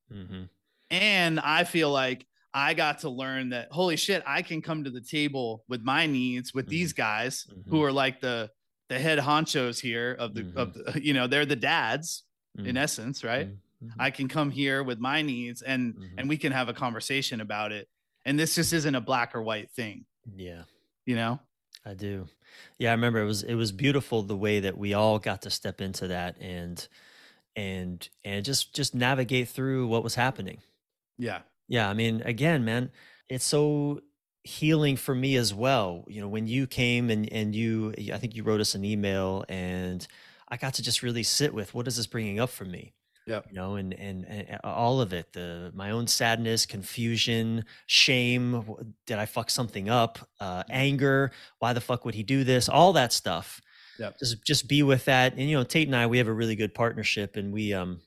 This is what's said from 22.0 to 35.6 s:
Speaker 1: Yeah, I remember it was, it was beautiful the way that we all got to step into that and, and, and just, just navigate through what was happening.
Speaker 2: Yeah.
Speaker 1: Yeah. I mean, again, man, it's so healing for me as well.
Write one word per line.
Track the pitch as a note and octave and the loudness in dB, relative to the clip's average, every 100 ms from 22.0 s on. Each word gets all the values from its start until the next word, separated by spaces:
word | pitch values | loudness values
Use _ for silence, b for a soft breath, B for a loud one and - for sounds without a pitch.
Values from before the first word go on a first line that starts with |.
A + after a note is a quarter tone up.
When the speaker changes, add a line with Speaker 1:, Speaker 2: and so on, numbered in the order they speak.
| G2+ G2 F2 _ B B B - | -6 -6 -10 _ B B B -2
Speaker 1:
Yeah, | A#2 | 2
I | |
remember | A2+ A#2+ A2+ | 4 4 4
it | G#2+ | 2
was, | G#2 | 0
it | A2+ | -2
was | A#2 A2 | 0 0
beautiful | F#2+ C3+ C3+ - A2+ | 2 2 2 2 -2
the | G2+ G2 | 0 0
way | G#2+ G#2 | 2 2
that | F#2+ F#2 | 0 -2
we | G2+ | 0
all | G2+ A2 G#2+ | 4 4 4
got | A2+ F#2 | 0 -4
to | G2 | -4
step | - G2+ - | -4 -4 -6
into | F#2+ F#2 F#2 | -6 -4 -4
that | F2 F2 - | -4 -4 -8
and, | F#2 F2+ F2 E2+ - B B B B B _ A2+ | -10 -8 -8 -10 -14 B B B B B _ -8
and, | G2 F#2 F2+ F2 - _ | -6 -4 -6 -8 -14 _
and | G2+ G2+ | -6 -4
just, | G#2+ C3 - | -2 -2 -2
just | - C3 | -2 -2
navigate | B2 B2 C3+ A#2 B2+ A#2+ | 2 2 2 2 0 0
through | - C3+ C3 A#2+ | -2 -2 0 2
what | A2+ | 0
was | A2+ | 0
happening. | B2 B2+ - F#2+ - _ _ _ _ _ - | 0 0 0 -8 -12 _ _ _ _ _ -8
Speaker 2:
Yeah. | A#2 F2 - _ - | -6 -6 -12 _ -2
Speaker 1:
Yeah. | A#2+ G2 | 0 2
I | |
mean, | G#2+ A2+ A2+ | 2 0 0
again, | A#2 A2 D#3+ D3+ | -2 0 2 2
man, | A2 A#2+ B2+ B B B - | 2 0 -2 B B B -8
it's | C3 | -4
so | - D3 D3+ D3 D3 C#3+ - _ _ _ - | 2 4 4 2 0 -4 -10 _ _ _ -16
healing | - D#3 D#3 D3 B2+ | 0 4 6 4 2
for | - | 0
me | B2+ C3+ B2+ | 0 2 2
as | G#2+ | 2
well. | G2+ | 0